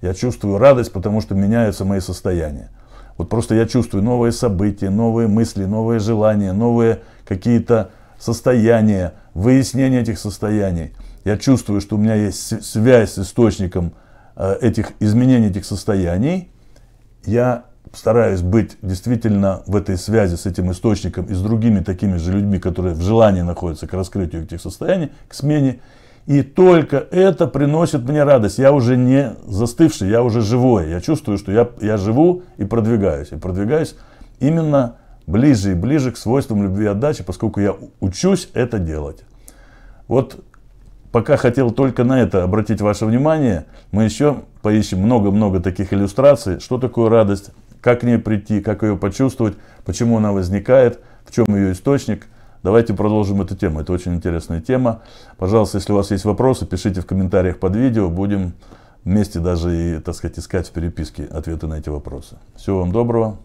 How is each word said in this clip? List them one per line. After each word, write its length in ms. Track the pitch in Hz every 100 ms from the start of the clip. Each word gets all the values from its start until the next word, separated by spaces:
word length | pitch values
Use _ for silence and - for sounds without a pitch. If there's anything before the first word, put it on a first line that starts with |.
Я 140 | 90 92
чувствую 420 | 123 - 104 98
радость, 340 | 131 131 117
потому 300 | - 95 107
что 140 | 104 98
меняются 500 | 98 117 113 95 95
мои 140 | 98
состояния. 720 | 90 90 101 90 78 71 50 - - - - -
Вот 120 | 85
просто 240 | 110 117
я 140 | 110 113
чувствую 360 | 127 117 98
новые 280 | 104 123 120
события, 580 | 113 123 92 104 104 98
новые 380 | 98 117 113 113
мысли, 380 | 104 113 - 95
новые 340 | 107 113 117
желания, 520 | 104 113 107 104 98
новые 500 | 95 117 120 113 110 - - -
какие-то 640 | 98 123 117 - 113 101 - - -
состояния, 960 | - 117 - 127 110 117 107 101 87 - -
выяснение 680 | - 107 131 131 123 135 127
этих 160 | 117 101
состояний. 760 | 107 95 104 107 98 87 76 - - - -
Я 120 | 104
чувствую, 440 | - 127 - 101
что 160 | 95 107
у 20 |
меня 160 | 107 110
есть 240 | 104 92
с-, 220 | - 110
связь 520 | - 113 113 127 101
с 60 | -
источником, 720 | 95 - 113 95 92 95 85 - - - - -
э, 200 | 95 98
этих 320 | 117 110 101 -
изменений, 460 | 107 110 127 127 107
этих 180 | 95 95
состояний. 840 | 101 - 101 87 87 131 185 175 _ - - - _ _ _ -
Я 400 | 113 123 120 - - -
стараюсь 480 | - - 117 110 95
быть 360 | 87 110 110 -
действительно 840 | 98 92 - 120 113 101 98 95 -
в 100 | 101
этой 220 | 92 95
связи 380 | - 110 101 85
с 100 | -
этим 260 | 87 90
источником 540 | 90 117 101 92 82 87
и 80 |
с 80 | 92
другими 400 | 101 113 117 104
такими 340 | 85 90 104 90
же 140 | 82
людьми, 260 | 95 101 95
которые 380 | 92 85 92 80
в 60 |
желании 400 | 90 110 110 95
находятся 460 | 87 85 90 76 78
к 60 |
раскрытию 500 | 92 92 101 87 82
этих 180 | 80 85
состояний, 500 | - - 170 185 156 - -
к 60 |
смене. 480 | - 139 151 135 120 - - - - -
И 160 | 143
только 560 | 135 - 185 175 135 139
это 480 | - 180 190 165 165
приносит 600 | - 143 151 165 147 120
мне 160 | 151
радость. 340 | 143 139 104 95
Я 140 | 135
уже 260 | 143 117 123
не 380 | 127 135 135 98 -
застывший, 640 | 95 117 - 165 - 95
я 140 | 110
уже 180 | 123 117
живой. 480 | 107 123 127 113 78
Я 100 | 87
чувствую, 380 | 90 160 - 101
что 140 | 98
я, 180 | 101 120 -
я 160 | 104 107
живу 460 | 98 113 170 180 - -
и 80 | 101
продвигаюсь. 680 | 92 104 117 98 73 73
И 40 | 76
продвигаюсь 600 | 90 92 101 151 160 - - - - -
именно 560 | 135 165 156 143 120 - - - -
ближе 440 | 90 - 104 98
и 40 | 90
ближе 360 | 98 151 127
к 60 | 117
свойствам 460 | - 131 135 104
любви 220 | 101 95 107
и 20 |
отдачи, 360 | 101 139 156
поскольку 360 | 92 90 113 -
я 140 | 101
у-, 180 | 90 - _
учусь 500 | 95 90 180 190 -
это 260 | - 123 110
делать. 440 | 85 78 73 71 - - - - - - - - -
Вот 360 | 120 135 - - - - - - - -
пока 260 | 117 107 143
хотел 340 | 127 120 123
только 320 | 113 135 120
на 180 | 120 131
это 220 | 113 98
обратить 380 | 90 107 104 104
ваше 240 | 104 101 110
внимание. 600 | 117 147 160 135 90 78 - -
Мы 120 | 98
еще 400 | 110 107 147 135 - -
поищем 380 | 107 107 101 95
много-много 600 | 98 123 101 98 107 92
таких 340 | 90 90 98
иллюстраций. 680 | 101 98 95 139 143 - 90
Что 180 | - 127
такое 320 | 127 117 113
радость, 420 | 113 104 101 - - - -
как 200 | - 123
к 20 |
ней 140 | 120 117
прийти, 440 | 113 107 - 104
как 220 | 101 101
ее 140 | 107 98
почувствовать, 580 | 101 95 135 123 110 92 - -
почему 340 | - - 117 113
она 140 | 107
возникает, 680 | 101 90 98 98 131 123 - - - -
в 60 |
чем 140 | - 107
ее 220 | 101 98
источник. 560 | 90 - 139 - 101 - - - -
Давайте 320 | - 110 117
продолжим 480 | 98 104 107 101 101
эту 140 | 90 95
тему. 240 | 98 78
Это 140 | 78
очень 220 | 90 90 87
интересная 440 | 90 82 - 82
тема. 420 | - 127 123 113 - - - -
Пожалуйста, 400 | 92 110 101 101
если 160 | 92
у 20 | 104
вас 160 | 98
есть 140 | 101 104
вопросы, 400 | 95 123 127 -
пишите 360 | 92 110 92
в 40 | 87
комментариях 540 | 92 92 98 90 82
под 160 | 92 101
видео. 340 | 131 110 95
Будем 440 | 85 98 101 92 87 - - - _
вместе 360 | - 101 98 -
даже 360 | 87 87 85 85
и, 240 | 85 78
так 160 | 76 82
сказать, 240 | 87 -
искать 280 | - 95 -
в 40 |
переписке 540 | - 85 - 78 - 76
ответы 420 | 78 78 80 80
на 80 | 78
эти 140 | 76
вопросы. 480 | 76 - 67 - - - -
Всего 240 | - 98
вам 120 | 90
доброго. 460 | 95 120 117 110 98